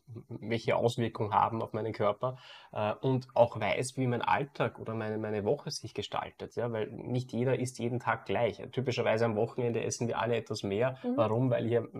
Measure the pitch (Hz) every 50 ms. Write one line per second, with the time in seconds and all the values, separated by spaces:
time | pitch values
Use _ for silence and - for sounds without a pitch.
0 | _ - 117 117 - - 117 117 107 107 117 117 - 131 113 - - 117 - -
1 | 117 110 - - 113 101 107 110 107 107 110 113 113 - - 110 107 110 110 -
2 | 110 101 104 - - 131 127 127 - - - - - - - - 107 107 107 -
3 | - 135 131 127 127 - - 117 120 117 - 113 110 98 - - 127 127 - -
4 | 131 123 120 113 - - - 104 147 139 - - 143 113 - - - - 110 110
5 | 110 107 110 107 110 107 107 107 98 104 143 143 - 165 - - - 113 - 123
6 | 104 - - - - 87 - - 95 - - - 113 120 113 110 107 - - -
7 | - - 123 123 127 127 - 113 123 131 131 - 127 127 - - 117 120 123 120
8 | - 120 113 113 - - 98 107 120 107 90 - - - - - 127 - - 127
9 | 113 104 110 113 117 117 107 101 113 117 - - 123 117 120 - - 107 104 -
10 | 120 113 - - 98 117 120 113 110 - 113 - - 101 98 104 120 127 131 -
11 | - 247 247 262 110 107 110 120 131 131 123 117 117 113 117 117 110 - - -